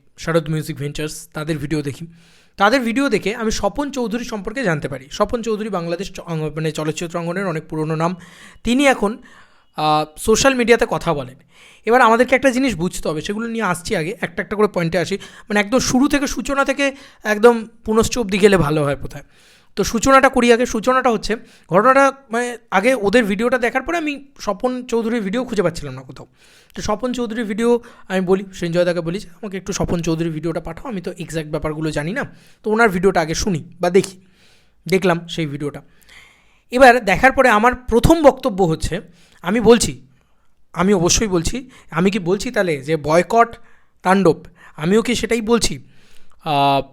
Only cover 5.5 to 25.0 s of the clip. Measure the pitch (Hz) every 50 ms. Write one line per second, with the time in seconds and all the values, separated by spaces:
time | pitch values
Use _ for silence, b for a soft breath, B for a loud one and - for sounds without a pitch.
5.5 | 220 196 214 226 190 180 165 170 170 170 196 180 - - - 170 165 156 156 151
6.5 | 143 160 160 160 151 - 151 160 156 - 175 165 165 170 165 170 170 190 202 185
7.5 | 156 156 160 - 160 156 156 151 160 156 165 170 180 170 B B B B B B
8.5 | B B - 220 240 262 285 277 247 254 - 202 233 - b b b b b b
9.5 | b b b b _ - 156 156 151 151 156 151 - - - 220 220 208 - 269
10.5 | 269 247 233 214 233 220 233 - 180 156 - 170 156 143 127 123 127 - b b
11.5 | b b b b b b - 214 233 254 254 220 226 226 247 247 262 254 262 269
12.5 | 226 254 269 269 208 156 170 185 - - - 170 156 156 147 - 208 214 226 233
13.5 | 226 226 220 185 175 165 170 - 220 180 156 165 226 - - - - - 185 -
14.5 | 214 202 214 202 - 190 170 165 170 180 160 165 196 202 B B B B B -
15.5 | 208 208 202 202 247 247 - - - 254 277 294 302 277 285 254 - - 220 -
16.5 | 277 277 269 277 269 - 277 277 269 B B B B B - 214 214 208 214 240
17.5 | 233 226 226 - - - - 214 214 226 220 226 - 254 233 190 202 196 190 208
18.5 | 196 180 160 143 156 151 147 143 139 - - - - 143 - b b b b b
19.5 | b b b b _ - 196 - - 226 - 269 269 269 262 262 262 269 233 240
20.5 | 233 226 254 240 - 226 196 247 254 254 254 254 226 208 - - 214 - b b
21.5 | b b b - 160 190 214 254 262 269 277 269 269 - - - 220 233 247 240
22.5 | 240 220 _ _ - 190 196 254 269 240 196 202 190 254 233 190 208 190 226 247
23.5 | 262 247 240 233 247 262 254 294 339 349 320 302 285 269 - - _ - - 214
24.5 | 196 190 - 254 254 254 247 254 233 233